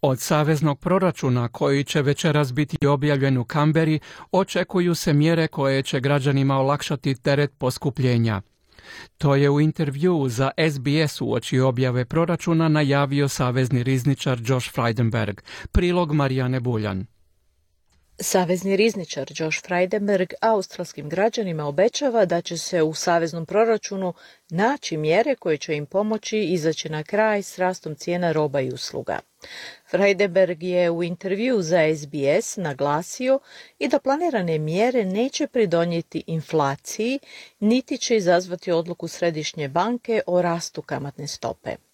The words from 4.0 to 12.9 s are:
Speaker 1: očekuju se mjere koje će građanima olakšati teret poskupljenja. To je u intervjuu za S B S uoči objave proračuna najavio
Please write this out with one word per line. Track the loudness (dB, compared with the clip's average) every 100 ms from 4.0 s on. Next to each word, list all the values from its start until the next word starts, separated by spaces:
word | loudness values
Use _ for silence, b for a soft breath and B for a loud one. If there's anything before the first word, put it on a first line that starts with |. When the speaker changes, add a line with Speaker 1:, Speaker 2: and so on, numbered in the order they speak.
| B B B
Speaker 1:
očekuju | 0 0 -2 -2 0 0
se | 0 2
mjere | 4 4 2 0
koje | 0 0 0
će | 0 -2
građanima | 2 2 2 2 2 2
olakšati | 2 0 -2 -4 -2
teret | -2 0 2 0 _
poskupljenja. | -4 -2 -4 0 2 4 2 0 -6 _ _ B B B B _
To | 2
je | 4 4
u | 4
intervjuu | 2 0 -4 0 0 2 0
za | 0 -2 0
S | 0 0
B | -2 0 0
S | -2
uoči | -4 -4 0 2
objave | 2 2 0 0
proračuna | -2 0 0 -2 0 2 4
najavio | 2 4